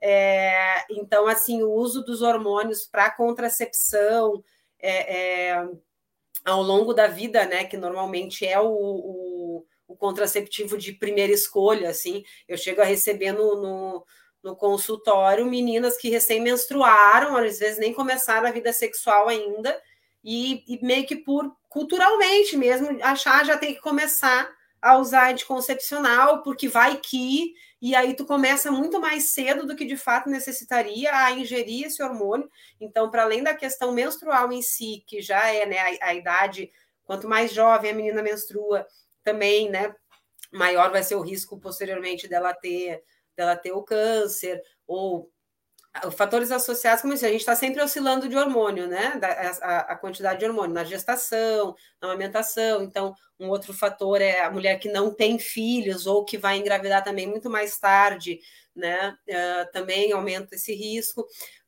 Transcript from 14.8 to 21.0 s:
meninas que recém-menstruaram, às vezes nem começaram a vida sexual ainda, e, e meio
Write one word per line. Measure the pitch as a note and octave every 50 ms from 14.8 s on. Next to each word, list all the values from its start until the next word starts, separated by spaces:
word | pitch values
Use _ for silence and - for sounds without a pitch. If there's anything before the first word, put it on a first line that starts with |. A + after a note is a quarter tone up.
| - - A3 G#3+ - A3+ G3+ G3 F#3+ F#3+ G3+ G#3+ A#3+
meninas | B3+ B3 B3 B3 A#3+ A3+ A3+ B3 A#3+ A#3+
que | - - A#3
recém-menstruaram, | A#3 A#3 A#3 - A3+ A3+ A#3 A#3+ B3 B3 - - C#4 C#4 C4+ A#3 A3 G#3 - D4+ D#4+ C4 C#4 D4 C4+
às | A#3+ A#3 G#3+ G3+ -
vezes | G#3 G#3+ G#3+ G#3+
nem | G#3+ A3+
começaram | A#3 C4 C4+ C4 B3+ B3+ - - A3 A3 A#3 A#3+
a |
vida | A#3 A#3 A3+ A#3
sexual | A#3 - A#3 A3 - - - A#3 G#3 G3+ G#3 A#3
ainda, | A#3 A3 G#3 G3+ G#3 G#3+ A3 C4+ D#4 - - _ _ _ _ _ _ _
e, | - A3 A3+ A#3+ B3 C4+ C4 - - -
e | B3 B3 B3
meio | B3 B3+ C4+